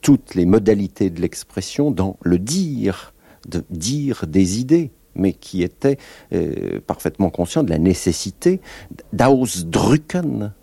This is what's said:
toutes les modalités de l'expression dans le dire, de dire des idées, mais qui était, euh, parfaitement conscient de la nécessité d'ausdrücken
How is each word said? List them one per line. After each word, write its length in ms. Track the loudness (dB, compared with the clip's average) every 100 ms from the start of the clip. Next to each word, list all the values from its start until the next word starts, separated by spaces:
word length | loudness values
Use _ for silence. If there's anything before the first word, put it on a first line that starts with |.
toutes 320 | 4 2 2
les 120 | 0 4
modalités 640 | 4 4 2 0 -2 -4
de 100 | -2
l'expression 680 | -6 -6 -12 -10 -8 -2 -2
dans 260 | 0 -4 -2
le 160 | 0 0
dire, 720 | 0 -4 -2 -2 -2 -4 -10 _ _ _ -10
de 160 | -8 -8
dire 560 | -8 -4 -4 -4 -4 0
des 320 | 2 2 0
idées, 320 | 2 2 2 _ _
mais 200 | -2 -2
qui 280 | -2 -8 -4
était, 360 | -4 _ 0 0 -6 -20 -6
euh, 480 | -4 -4 -4 -6 -8
parfaitement 480 | -6 -6 -6 0 -2
conscient 320 | 0 -2 0
de 80 | 0
la 80 | 2
nécessité 840 | 2 2 0 -2 -6 -2 0 0 -6 -20 -18 -20 -12
d'ausdrücken 1400 | 2 4 4 2 -4 -2 0 2 2 0 -4 -4 -4 -6 -10